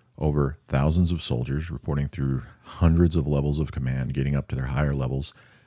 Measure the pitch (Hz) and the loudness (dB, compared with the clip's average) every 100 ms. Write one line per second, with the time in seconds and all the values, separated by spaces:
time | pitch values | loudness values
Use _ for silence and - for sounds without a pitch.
0 | _ - 76 73 69 80 - 67 71 82 | _ -4 0 2 0 -2 -4 0 2 4
1 | 87 85 - 60 62 69 80 73 - 71 | 2 0 -2 -4 -2 -4 -6 -8 -4 -4
2 | 69 - 69 65 - - - - 85 82 | -4 -2 -2 -2 -6 -16 -20 2 4 6
3 | 85 82 71 73 71 73 73 - 64 65 | 6 4 0 0 0 0 -2 -4 -4 -2
4 | 64 67 69 69 69 65 65 67 73 69 | -4 -2 0 -2 -2 -6 -4 0 0 0
5 | 64 67 69 - - - | -2 -2 -6 -12 -20 -20